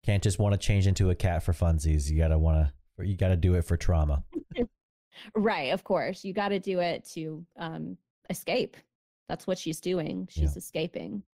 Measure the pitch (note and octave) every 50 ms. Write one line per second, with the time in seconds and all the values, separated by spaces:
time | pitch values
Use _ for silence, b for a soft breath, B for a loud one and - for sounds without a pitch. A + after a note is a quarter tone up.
0 | _ - G2+ G2 - G#2+ F#2+ - G#2 G2+ G2+ F#2+ - - G#2+ G2 F#2+ G2 F#2+ -
1 | G2+ F#2 F2+ - - F#2+ F2 D#2+ - - E2 - - E2+ E2 D#2 D2+ D#2+ D#2 D2+
2 | C#2+ D2 D#2 D#2 D#2+ D#2+ D#2 D#2 D#2 D#2+ D#2 D#2 D#2 D2 - - _ _ _ -
3 | F#2 F#2+ G2 F2+ G2 F#2 F#2 E2+ D#2+ F2+ F2+ F2+ E2+ - F2 E2 - - F2+ D#2+
4 | D#2 D2 C#2+ C2+ - - - E4+ - _ - C4 A#3+ - _ _ _ _ _ _
5 | _ _ B B B G#3+ B A3 G3 A3+ G#3 E3+ C#3+ B2+ E3 F#3+ - - G3 E3+
6 | B2 C#3 G3 - - G3+ F#3 G#3 G3+ G3+ G3+ G3 F#3+ G3+ F#3 F3+ F3 F3 D#3+ -
7 | - - - E3 D#3+ D#3 D#3 D3+ E3+ _ _ - E3+ D#3+ D#3+ D#3+ D#3 D#3+ F#3 -
8 | _ _ _ _ _ - - - - - F#3 B3+ - - - - _ _ _ _
9 | _ _ _ _ _ - - - - - F#3 - - E3 D#3+ - - F3+ F#3 F3+
10 | D#3 D3+ F3+ F#3 F#3 F3+ - - D3+ - - F3 - - _ E3+ D#3+ E3+ - -
11 | - - - G3+ - _